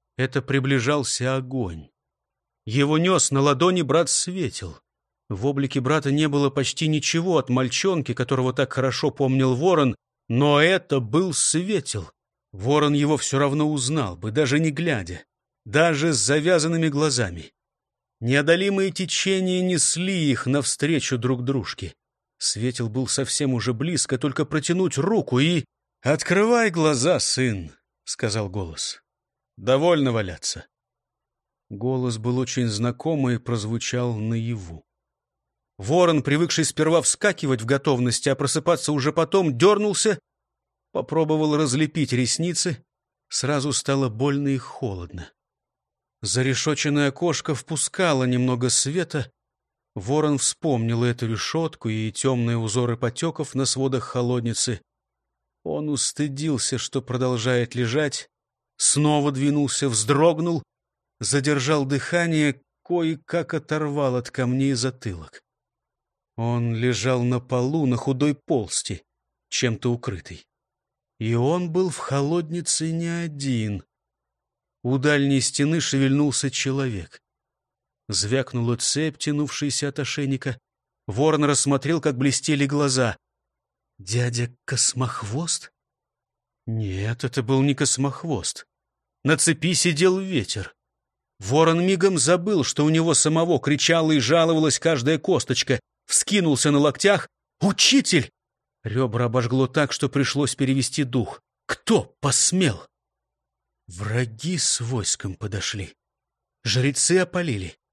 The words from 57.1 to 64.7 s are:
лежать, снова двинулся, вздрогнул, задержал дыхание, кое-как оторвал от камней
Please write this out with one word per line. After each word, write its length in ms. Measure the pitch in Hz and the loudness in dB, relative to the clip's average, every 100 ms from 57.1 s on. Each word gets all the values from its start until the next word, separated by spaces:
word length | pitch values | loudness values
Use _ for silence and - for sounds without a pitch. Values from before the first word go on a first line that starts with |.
| 123 127 123 117 123 120 | -2 -2 0 0 0 0
лежать, 540 | 120 117 139 147 - - _ _ _ _ - | -2 -2 0 -2 -4 -12 _ _ _ _ -2
снова 560 | - 143 151 151 143 | 0 4 4 4 2
двинулся, 560 | 135 143 147 139 - 139 | 0 0 2 0 0 0
вздрогнул, 760 | 107 107 143 165 156 170 165 - _ _ _ _ - | 0 2 4 4 2 -2 -4 -6 _ _ _ _ -8
задержал 680 | 107 143 135 143 123 151 | -2 0 2 0 2 0
дыхание, 800 | 135 139 - 175 170 156 147 139 _ _ | 0 -2 0 0 2 2 2 -2 _ _
кое-как 680 | - 175 160 156 - 170 165 | -2 0 0 -4 -4 -4 -2
оторвал 600 | 156 - 156 151 143 139 | -4 -2 -2 -2 0 0
от 160 | 123 120 | 0 -2
камней 440 | - 127 127 135 | -2 0 2 2